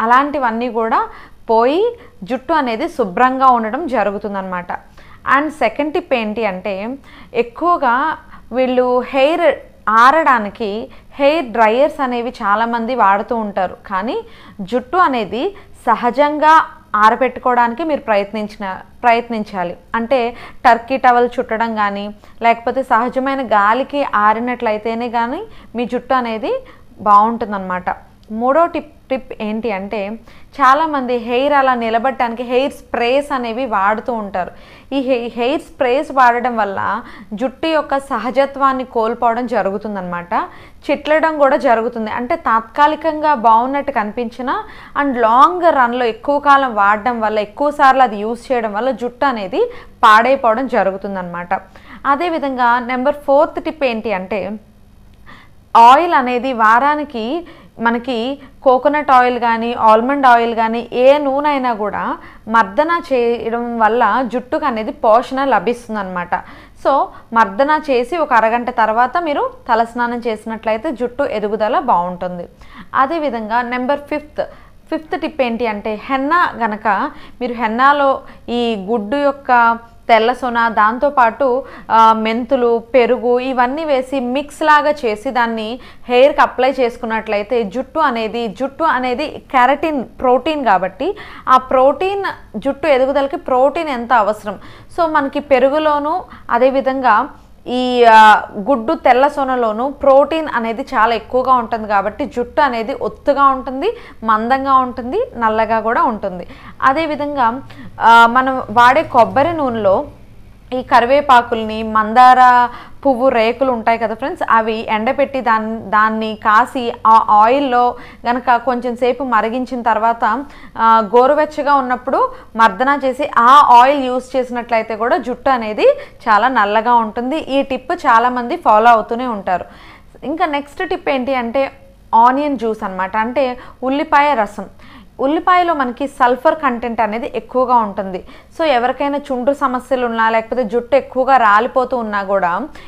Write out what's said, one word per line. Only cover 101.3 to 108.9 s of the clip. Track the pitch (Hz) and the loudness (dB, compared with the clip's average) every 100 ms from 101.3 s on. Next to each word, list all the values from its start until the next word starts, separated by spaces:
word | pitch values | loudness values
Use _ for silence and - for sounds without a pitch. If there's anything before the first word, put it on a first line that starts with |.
| 202 240 | -2 2
ఉంటుంది | 254 208 226 214 | 0 0 -6 -2
కాబట్టి | 202 196 208 | -2 -2 -6
జుట్టు | 262 240 240 311 | -6 -6 -4 0
అనేది | 285 233 214 | 0 -2 -6
ఒత్తుగా | 269 208 - - 277 | -6 -8 -4 -2 2
ఉంటుంది, | 277 262 262 262 370 466 - - | 2 2 -4 -6 -6 -6 -14 -8
మందంగా | 226 214 233 269 277 | -2 0 0 -2 2
ఉంటుంది, | 262 254 247 240 370 523 233 | 0 0 -6 -6 -4 -4 -2
నల్లగా | 226 220 220 226 | -2 0 0 0
కూడా | 220 269 | 0 0
ఉంటుంది. | 339 214 196 180 - - - - | 0 -2 -8 -10 -14 -18 -20 -2
అదేవిధంగా, | - 269 320 294 294 285 226 254 - - 226 - | 0 0 -2 -4 -6 -2 -2 -2 -10 -18 -18 0
ఆ, | 220 233 233 | 6 8 6
మనం | 247 262 262 - | 4 0 -4 -2
వాడే | 214 240 | 4 4